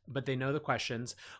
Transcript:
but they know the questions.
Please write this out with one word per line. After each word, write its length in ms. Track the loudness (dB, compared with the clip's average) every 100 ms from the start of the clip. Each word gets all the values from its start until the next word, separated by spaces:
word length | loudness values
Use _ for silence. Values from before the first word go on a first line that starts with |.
| -6
but 200 | -2 0
they 80 | 2
know 180 | 2
the 60 | 2
questions. 560 | 2 2 2 -2 -2 -8 -14 -8